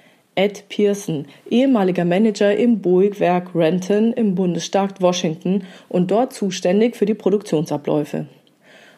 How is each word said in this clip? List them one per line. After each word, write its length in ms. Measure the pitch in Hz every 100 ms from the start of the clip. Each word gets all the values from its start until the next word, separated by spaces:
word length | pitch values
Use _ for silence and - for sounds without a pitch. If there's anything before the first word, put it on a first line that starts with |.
| _ _ _ -
Ed 340 | 202 196 -
Pearson, 560 | - 202 202 - 151 - - -
ehemaliger 560 | 233 277 233 185 180 175
Manager 500 | 180 220 202 202 208
im 260 | 240 214
Boeing-Werk 760 | 180 180 202 196 175 180 180 165
Renton 580 | 160 180 185 208 226
im 220 | 233 214 180
Bundesstaat 680 | 185 165 - 196 196 190
Washington 600 | 180 180 170 160 180 196 185 - -
und 220 | 180 180
dort 220 | 208 254
zuständig 600 | - 196 175 180 202 233 -
für 120 | 202
die 80 | 214
Produktionsabläufe. 1120 | - 208 - 156 160 147 - 151 147 156 147 - _ _ _ - -